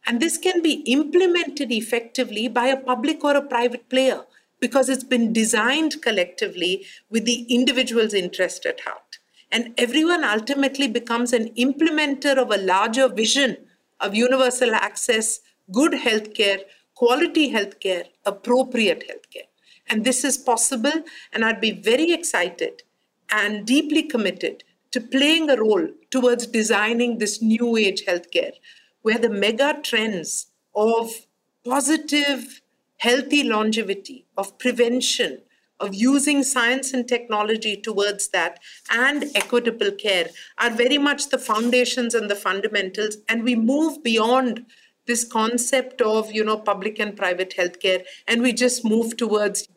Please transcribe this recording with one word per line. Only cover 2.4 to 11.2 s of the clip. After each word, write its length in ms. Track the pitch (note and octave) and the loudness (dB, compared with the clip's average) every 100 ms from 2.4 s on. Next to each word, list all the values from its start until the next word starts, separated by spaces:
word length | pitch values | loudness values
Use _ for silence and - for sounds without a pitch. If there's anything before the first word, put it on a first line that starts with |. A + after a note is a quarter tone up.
| A#3 | -4
by 200 | B3 B3 | 0 0
a 100 | C4+ | 0
public 460 | - A#3+ C#4+ D#4 | 0 0 0 0
or 120 | C#4+ C#4+ | 2 2
a 60 | |
private 480 | C#4+ A#3 A#3+ A#3+ - | 0 0 0 -2 -2
player 320 | C4 C4 G3+ - _ _ - | 2 2 0 -6 _ _ -6
because 280 | A#3+ C4+ B3 | 0 2 2
it's 160 | C4 | 0
been 300 | - B3 A3+ | 0 2 2
designed 680 | A3+ A3 A3 A#3 D4+ D#4 - | 2 2 2 2 2 0 -2
collectively 840 | A#3+ G3+ F3 - G3+ F3 F3 F#3+ - - - | -2 0 -2 -2 -6 -4 -4 -4 -8 -20 -6
with 160 | A3 A3+ | -4 -2
the 160 | A#3+ - | -4 0
individual's 600 | A#3+ B3+ B3+ A#3+ A3+ A3 | 2 2 2 0 2 2
interest 520 | G3+ F3+ - F3 - E3 | 0 -2 -2 -4 -4 -8
at 160 | E3 | -6
heart. 360 | - - - - _ _ - | -8 -12 -16 -20 _ _ -6
And 220 | A3+ A#3 - | -4 -4 -2
everyone 460 | A#3+ C#4+ D#4+ F4 | 0 2 2 2
ultimately 640 | B3+ G#3+ A3 C#4 C4+ C4+ C#4 | 0 -2 -2 0 0 0 -2
becomes 460 | A#3 A#3 A#3 | -2 -2 -2